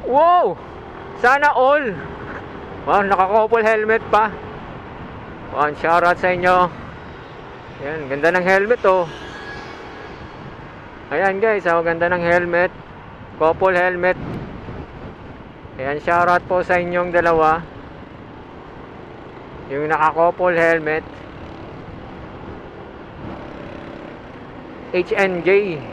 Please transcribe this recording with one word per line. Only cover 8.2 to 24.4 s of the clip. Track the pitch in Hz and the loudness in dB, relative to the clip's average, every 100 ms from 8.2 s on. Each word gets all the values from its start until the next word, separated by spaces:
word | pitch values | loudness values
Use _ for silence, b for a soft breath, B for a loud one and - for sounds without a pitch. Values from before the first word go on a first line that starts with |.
| 160 | 4
ng | 180 | 4
helmet, | 180 190 208 240 | 6 4 6 4
oh. | 202 185 165 - - - - - - - - - - - - - - - - - - - - | 6 4 2 -6 -14 -12 -12 -12 -12 -14 -16 -14 -16 -14 -16 -14 -16 -16 -16 -16 -18 -18 -4
Ayan | 147 190 190 | 0 2 2
guys, | 220 208 175 | 2 2 4
oh, | 170 | 2
ganda | 165 165 170 | 2 2 2
ng | 180 | 2
helmet. | 170 175 175 170 180 - - - - - - - | 4 4 4 2 2 -2 -18 -18 -18 -18 -16 2
Couple | 160 165 190 180 | 2 4 4 4
helmet. | 180 180 180 165 - - - - - - - - - - - - - - - - | 2 2 0 0 -4 -8 -10 -12 -12 -12 -14 -14 -16 -16 -18 -18 -18 -18 -16 -8
Ayan, | 135 147 | -6 -4
shoutout | 175 175 175 175 - | 2 4 4 4 2
po | 180 175 | 0 2
sa | 180 | 0
inyong | 175 175 180 | 2 -2 2
dalawa. | 175 170 165 156 165 170 - - - - - - - - - - - - - - - - - - - - | 2 4 6 4 4 -2 -14 -16 -16 -18 -18 -18 -18 -18 -18 -16 -16 -16 -16 -16 -16 -16 -16 -16 -16 -6
Yung | 139 151 | -4 0
naka-couple | 156 156 151 170 175 180 170 | 4 4 6 2 4 2 4
helmet. | 165 165 151 156 - - - - - - - - - - - - - - - - - - - - - - - - - - - - - - - - - - | 4 4 2 -2 -4 -14 -16 -14 -14 -14 -14 -14 -14 -14 -14 -14 -14 -14 -14 -14 -14 -16 -16 -16 -16 -14 -12 -12 -14 -14 -14 -14 -14 -14 -14 -16 -16 -16